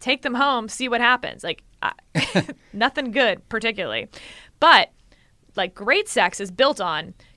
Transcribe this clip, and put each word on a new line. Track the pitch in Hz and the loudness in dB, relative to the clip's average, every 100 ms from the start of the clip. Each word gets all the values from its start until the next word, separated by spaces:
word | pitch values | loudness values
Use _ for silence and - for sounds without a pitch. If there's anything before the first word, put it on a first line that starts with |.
take | 247 277 | -4 -2
them | 285 | -2
home, | 247 277 247 220 | 0 0 0 -4
see | - 254 | -6 -2
what | 233 | 2
happens. | 240 247 - - | 2 2 -2 -8
Like, | 175 165 _ - | -8 -8 _ -8
I, | - - _ | -8 -8 _
<laughs> | 160 - 190 185 - _ | -4 0 -2 -2 -10 _
nothing | 202 247 294 254 | -2 -2 -2 -4
good | 233 233 180 - | 0 0 0 -6
particularly. | 226 226 214 151 110 - - - - - - | -4 -4 -4 -6 -6 -8 -16 -20 -20 -14 2
But, | 320 247 - _ _ _ _ _ _ - | 8 8 6 _ _ _ _ _ _ -6
like, | 185 | -6
great | - 202 370 427 | -6 -2 -2 0
sex | 233 185 - | 0 0 -2
is | 196 | -10
built | 180 269 277 | 0 0 0
on | 180 156 170 - - | -4 -6 -8 -18 -20